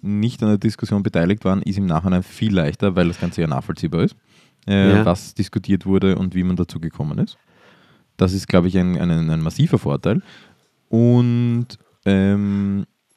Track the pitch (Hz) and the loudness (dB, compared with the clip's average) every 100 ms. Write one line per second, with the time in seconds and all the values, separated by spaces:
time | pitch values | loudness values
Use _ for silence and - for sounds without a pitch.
0 | 101 104 113 - 107 104 110 - 110 101 | -4 -2 -2 0 0 2 0 -2 -2 -2
1 | 101 87 85 104 95 95 87 95 95 80 | 0 0 2 0 0 0 -2 -2 0 0
2 | 92 90 - - 107 95 73 - 101 92 | 0 0 -2 -4 0 0 0 0 -2 2
3 | 85 85 87 87 80 71 - 82 80 82 | 0 0 -6 -4 -2 -4 -6 -6 -4 -2
4 | 107 - _ _ _ _ - 98 98 101 | -2 -4 _ _ _ _ -2 2 4 4
5 | 107 92 - - 98 104 95 95 95 95 | 4 0 -4 -8 -6 -6 -2 -2 0 0
6 | 95 90 92 92 90 90 87 82 80 - | 2 0 -2 -2 -2 -2 -4 -4 -10 -8
7 | 76 80 214 - _ _ _ _ _ _ | -6 -4 -4 -6 _ _ _ _ _ _
8 | _ - 95 95 - 92 90 92 90 87 | _ -2 0 0 0 2 2 2 0 0
9 | 87 82 80 80 80 - 160 107 80 69 | 0 0 0 0 -2 0 0 2 0 -2
10 | - 139 - - - _ _ _ _ 113 | 0 -2 -4 -16 -20 _ _ _ _ 2
11 | 120 120 120 120 120 117 120 - _ _ | 4 4 2 0 0 -2 -6 -12 _ _
12 | 101 98 98 101 101 101 98 98 - _ | 0 2 2 0 -2 -2 -2 -4 -6 _
13 | _ | _